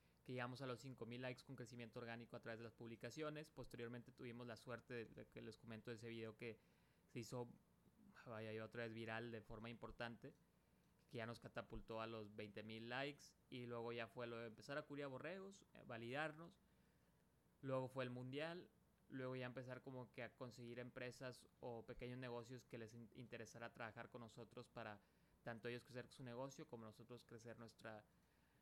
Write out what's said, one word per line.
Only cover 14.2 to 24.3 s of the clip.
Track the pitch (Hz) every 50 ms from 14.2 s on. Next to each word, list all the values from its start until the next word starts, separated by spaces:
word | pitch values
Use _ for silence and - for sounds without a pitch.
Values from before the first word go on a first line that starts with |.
| 120
lo | 117 117
de | 113 117
empezar | 113 107 113 110 - 143 151
a |
cubrir | 147 - 147 143 143
a | 139
borregos, | 131 123 131 156 185 196 190 196 196 - - - -
eh, | - -
validarnos, | - 120 117 117 117 127 143 156 156 151 156 170 170 - - - - - - - - - - - - - - - - - - - - - -
luego | - 135 131 131 131
fue | 127 127 135 127
el | 123
mundial, | 123 123 127 127 131 143 156 165 170 180 - - - - - - - - - -
luego | - 131 131 131 127
ya | 131 123
empezar | 123 120 131 127 127 127 123 -
como | 139 127 127 123 104
que | - - 117
a | 113 -
conseguir | - 127 120 113 127 120 120 120 120
empresas | 123 123 - 127 123 123 120 - 135 127 123 - - - - -
o | - 127 117 113 107
pequeños | - 123 - 127 123 123
negocios | 127 131 123 120 120 113 117 131 120 110
que | - - 120
les | 113 104 113
in-, | 117 117 104 -
interesara | - 123 110 120 113 113 101 - 117 117 117
trabajar | - - 120 110 - 120 113 110
con | - 120
nosotros | 117 110